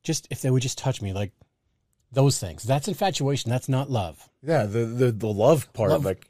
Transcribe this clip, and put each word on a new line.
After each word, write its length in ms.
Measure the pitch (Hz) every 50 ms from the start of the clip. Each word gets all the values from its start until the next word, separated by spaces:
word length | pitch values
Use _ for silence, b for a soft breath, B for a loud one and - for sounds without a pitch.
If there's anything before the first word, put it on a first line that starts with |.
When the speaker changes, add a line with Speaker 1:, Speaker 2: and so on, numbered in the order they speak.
| b
Speaker 1:
just, 240 | - 160 - - -
if 140 | - - -
they 80 | 135
would 100 | 127 131
just 160 | 120 131 - -
touch 240 | - 135 131 -
me," 100 | - 98
like, 200 | 95 95 104 98 - _ _ _ _ _ _ _ _ _ _ _ _ _ _ _
those 260 | - 135 135 143 127 -
things. 240 | - 92 80 78 -
That's 240 | 110 135 147 143 -
infatuation. 640 | 180 - 214 196 139 - 143 135 143 131 - 117
That's 180 | 120 127 - -
not 220 | 135 127 143 -
love. 400 | 135 113 95 85 76 - - _ _ _ -
Speaker 2:
Yeah, 220 | 135 165 147 107 104
the, 180 | 98 117 117
the, 260 | 113 117 123 127 123
the 160 | 113 104 110 110
love 460 | 107 98 107 131 165 147 - - -
part, 160 | - 113 101
Speaker 1:
Love 160 | 151 - 143
Speaker 2:
like, 240 | 95 95 - - -